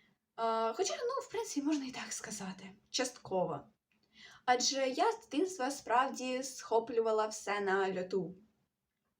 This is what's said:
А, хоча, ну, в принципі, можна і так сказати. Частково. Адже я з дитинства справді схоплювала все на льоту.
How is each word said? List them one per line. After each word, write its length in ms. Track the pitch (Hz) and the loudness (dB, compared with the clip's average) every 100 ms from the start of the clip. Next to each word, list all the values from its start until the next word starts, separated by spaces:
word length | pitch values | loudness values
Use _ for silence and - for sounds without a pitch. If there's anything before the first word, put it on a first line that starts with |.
| _ _ _ - | _ _ _ -2
А, 360 | 226 226 226 233 | 0 2 0 0
хоча, 180 | 392 | -2
ну, 280 | 622 480 523 | -2 -2 -2
в 80 | - | -4
принципі, 360 | 415 440 285 285 | -6 -4 -2 0
можна 200 | 302 262 | 0 -2
і 40 | |
так 220 | 247 220 | -8 -8
сказати. 580 | - - - 190 190 190 - _ | -8 -8 -8 -8 -10 -14 -20 _
Частково. 680 | - 254 - - 185 165 143 - _ _ _ _ - - - | -2 -2 -4 -2 0 0 -2 -8 _ _ _ _ -20 -20 -4
Адже 440 | - 247 - 269 262 | 2 4 4 2 2
я 240 | 262 427 | 2 2
з 80 | 440 | 2
дитинства 500 | - 277 370 - 254 | -2 0 0 0 -4
справді 720 | 285 - 240 277 233 254 254 | -2 2 4 4 0 -4 -2
схоплювала 840 | 269 - - 226 226 233 226 214 214 | -4 -8 2 2 2 2 4 4 2
все 340 | - - 202 | -2 -4 0
на 400 | 196 196 190 180 | 2 2 2 0
льоту. 340 | 180 190 170 - - _ _ _ _ _ _ | -2 -2 -2 -8 -20 _ _ _ _ _ _